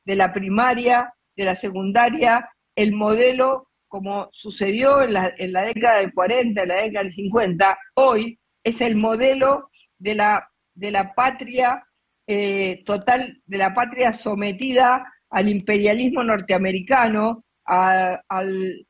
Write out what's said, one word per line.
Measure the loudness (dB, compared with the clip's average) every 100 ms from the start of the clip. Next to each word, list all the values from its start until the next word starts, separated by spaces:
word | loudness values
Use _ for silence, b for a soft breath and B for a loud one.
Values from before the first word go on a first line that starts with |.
de | -6 0
la | 0
primaria, | 0 -2 0 0 0 2 2 0 -10 _ -6
de | -4
la | -4
secundaria, | -6 -6 -2 2 2 2 2 2 -2 _ _ -2
el | -2
modelo, | 0 0 4 2 2 0 0 -8 _ _
como | -12 -8 -8 -8
sucedió | -14 -16 -6 -2 2 4 4
en | 2
la, | 0 -2 -4
en | -6
la | -4
década | -4 0 2 2
del | 0
cuarenta, | 0 0 0 0 -2
en | -2
la | -2
década | -2 -4
del | -6
cincuenta, | -6 -2 0 0 2 2 2 -4
hoy | 2 4 4 -2 -10 _ _
es | -6 -2
el | 0 0
modelo | 0 2 2 2 2 0 -4 b b _
de | -6 0
la, | 2 0 -4 _ _
de | -12 -4
la | -4 -4
patria, | 0 -2 -2 -8 0 0 0 -8 _ _ _ -6
eh, | -4 -2 -2 -4 -6
total, | -6 -4 0 0 0 -14 _
de | -2
la | -2
patria | 0 -4 0 -2
sometida | -2 -6 -4 -6 -6 -2 2 4 2 B B _
al | -2 0
imperialismo | 0 0 0 2 2 0 0
norteamericano, | 0 -2 0 0 0 -4 0 2 2 2 -2 -4 _ _ -2
a, | 2 4 2 0 -4 -6
al, | -6 -4 -4 -6 -8 -18